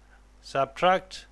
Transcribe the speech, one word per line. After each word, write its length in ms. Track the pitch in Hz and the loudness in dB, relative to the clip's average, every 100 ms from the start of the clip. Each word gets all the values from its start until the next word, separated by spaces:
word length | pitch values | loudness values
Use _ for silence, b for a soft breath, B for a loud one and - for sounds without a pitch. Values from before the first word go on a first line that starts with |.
| b b - - - | b b -20 -20 -6
subtract, 600 | 139 135 - 180 185 - - - | -2 -2 2 2 2 -2 -18 -20